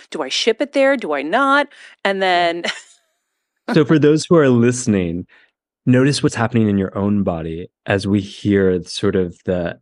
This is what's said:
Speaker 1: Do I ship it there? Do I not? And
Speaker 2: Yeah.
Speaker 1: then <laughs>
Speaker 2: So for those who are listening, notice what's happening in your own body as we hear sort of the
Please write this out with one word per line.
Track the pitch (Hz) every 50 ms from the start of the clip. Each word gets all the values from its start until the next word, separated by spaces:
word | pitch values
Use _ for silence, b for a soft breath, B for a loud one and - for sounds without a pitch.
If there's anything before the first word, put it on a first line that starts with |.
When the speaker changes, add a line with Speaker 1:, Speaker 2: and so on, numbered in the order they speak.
| B B
Speaker 1:
Do | - 165
I | 139 131
ship | - - - 233 226 -
it | 294 - -
there? | 285 269 269 277 247
Do | 220 160 147
I | 139
not? | 135 156 190 247 277 269 277 285 - - B B B B B B -
And | 196 196 190
Speaker 2:
Yeah. | 190 185 180 175 175 170
Speaker 1:
then | 170 175 170 202
<laughs> | - - - _ _ _ _ _ _ _ _ _ _ _ _ _ _ _ - - 240
Speaker 2:
So | 160 147
for | - 160 151
those | 139 147 156 151 -
who | - 175
are | 165 143 135
listening, | 123 120 117 123 123 123 - 117 104 95 90 85 82 90 90 b b b b b b b _ _ _ _ -
notice | - 127 127 131 143 139 -
what's | - 143 -
happening | - 117 110 - 117 110 104
in | 101
your | 98 95 92 -
own | 104 98 101 104 104 95
body | 95 87 80 80 82 80 85 90 - _ _ -
as | - 104 98 98
we | 98 101 104
hear | 98 - - - - 107 101 98 98 95 92 90 85
sort | - - - - 101 95
of | 95 92 87 85 _ -
the | 101 92 90 85 85 - -